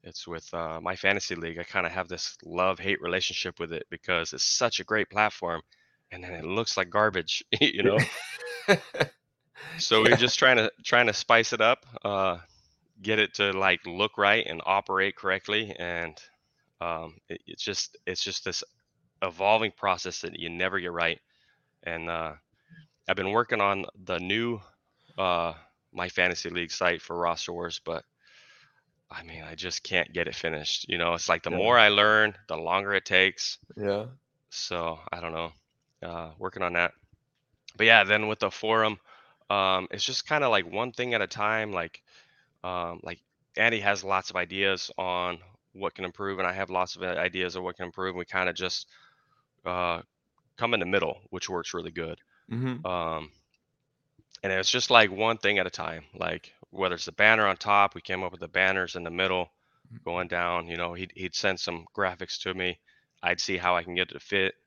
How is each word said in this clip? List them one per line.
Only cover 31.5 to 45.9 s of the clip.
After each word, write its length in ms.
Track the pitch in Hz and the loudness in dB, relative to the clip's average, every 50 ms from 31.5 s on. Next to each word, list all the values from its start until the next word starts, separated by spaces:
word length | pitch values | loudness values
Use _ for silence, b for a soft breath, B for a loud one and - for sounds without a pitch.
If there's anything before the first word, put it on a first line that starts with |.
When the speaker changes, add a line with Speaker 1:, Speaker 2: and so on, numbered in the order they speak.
Speaker 2:
Yeah. 80 | 82 90 95 | -2 0 4
Speaker 1:
more 140 | 113 120 120 | 6 8 8
I 100 | 110 104 | 8 8
learn, 460 | 104 101 104 107 107 107 107 104 95 - _ - | 8 6 6 6 6 4 4 2 0 -6 _ -8
the 80 | 82 80 | -6 -4
longer 360 | 82 82 87 95 98 98 101 | -2 0 0 0 0 2 0
it 100 | 95 - | 0 0
takes. 520 | - 98 92 95 95 90 - - - - - - _ - | 2 4 4 4 4 2 -2 -6 -8 -8 -10 -16 _ -12
Speaker 2:
Yeah. 300 | - 104 101 98 101 107 120 131 135 _ _ _ _ _ _ | -6 -2 -2 -2 -2 -4 -8 -14 _ _ _ _ _ _ _
Speaker 1:
So, 500 | - - - - 90 87 85 82 82 80 - - - | -10 -8 -6 -4 -4 -4 -4 -4 -6 -8 -10 -10 -10
I 80 | 87 | -8
don't 120 | 85 85 82 | -8 -6 -6
know. 180 | 80 82 82 78 _ _ _ _ _ _ _ _ _ - | -6 -6 -8 -10 _ _ _ _ _ _ _ _ _ -14
Uh, 300 | 85 85 85 85 80 80 82 | -10 -10 -10 -10 -12 -12 -8
working 240 | - 92 - 95 95 | -8 -8 -4 -2 -4
on 100 | 87 87 | -2 2
that. 180 | 85 87 - - _ _ _ _ _ _ _ _ _ _ _ _ _ _ - - | 2 0 0 -2 _ _ _ _ _ _ _ _ _ _ _ _ _ _ -20 -2
But, 100 | - 110 | 4 8
yeah, 180 | 113 113 110 101 | 10 10 10 10
then 240 | 95 104 107 107 107 | 8 4 4 4 0
with 120 | 107 - | -2 0
the 100 | - 95 - | 0 -2 -2
forum, 460 | - - 110 113 113 110 110 107 - b b b b b b b b b _ | -2 0 2 4 4 4 2 0 -2 b b b b b b b b b _
um, 380 | 101 101 95 95 95 92 92 - - | 2 4 4 4 4 2 0 -2 -6
it's 120 | 101 - | -4 -4
just 220 | - 127 - - - | -4 -4 -6 -2 0
kinda, 200 | 156 151 143 127 | 0 2 4 4
like, 160 | 110 98 87 85 | 4 2 2 0
one 220 | 87 101 117 127 117 | -4 -4 -4 -4 -4
thing 220 | - 123 123 120 | -4 -2 0 0
at 80 | 110 101 | 0 0
a 40 | 90 | -2
time, 440 | - 110 104 107 110 110 110 107 98 | -2 -2 -2 0 0 0 -2 -2 -4
like, 300 | 90 85 85 - - _ b b b b b b b b b b _ - | -4 -4 -6 -10 -16 _ b b b b b b b b b b _ -10
um, 360 | 90 92 90 87 85 85 85 - | -6 -4 -4 -4 -6 -8 -10 -10
like, 160 | - 85 - _ _ _ _ _ _ _ - | -12 -12 -12 _ _ _ _ _ _ _ 0
Andy 220 | 110 117 117 107 | 2 2 2 2
has 240 | 101 101 101 98 101 | 2 0 0 0 -2
lots 260 | 98 98 95 92 - | -2 -2 -2 -2 -2
of 60 | 90 | -4
ideas 540 | 92 87 85 90 95 98 98 95 90 - - - - | -4 -4 -4 -2 0 0 0 0 0 -4 -8 -6 -6
on 420 | 92 92 90 90 90 90 87 85 90 90 98 _ _ _ _ | -4 -2 -2 -2 -2 -4 -4 -6 -10 -20 -20 _ _ _ _
what 200 | 92 98 98 | -6 -6 -6